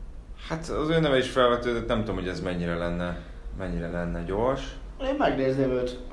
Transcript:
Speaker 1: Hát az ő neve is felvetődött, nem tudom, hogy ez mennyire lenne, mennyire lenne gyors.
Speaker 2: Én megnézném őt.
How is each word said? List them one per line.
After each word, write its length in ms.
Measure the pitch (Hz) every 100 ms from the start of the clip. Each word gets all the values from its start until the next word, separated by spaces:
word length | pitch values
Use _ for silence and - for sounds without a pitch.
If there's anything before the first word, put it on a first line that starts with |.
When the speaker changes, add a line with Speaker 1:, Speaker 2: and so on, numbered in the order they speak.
| - - - - -
Speaker 1:
Hát 200 | 160 -
az 200 | 110 151
ő 100 | 165
neve 180 | 151 131
is 120 | 123
felvetődött, 580 | 131 123 120 123 117 107
nem 120 | 117
tudom, 160 | 107 92
hogy 120 | 90
ez 140 | 85
mennyire 340 | 90 87 87 85
lenne, 440 | 87 87 87 87 - - - -
mennyire 320 | 92 85 85
lenne 340 | 87 87 85
gyors. 520 | 85 98 123 135 - - - -
Speaker 2:
Én 120 | 262 285
megnézném 520 | 185 135 131 135 127
őt. 300 | 127 123 - -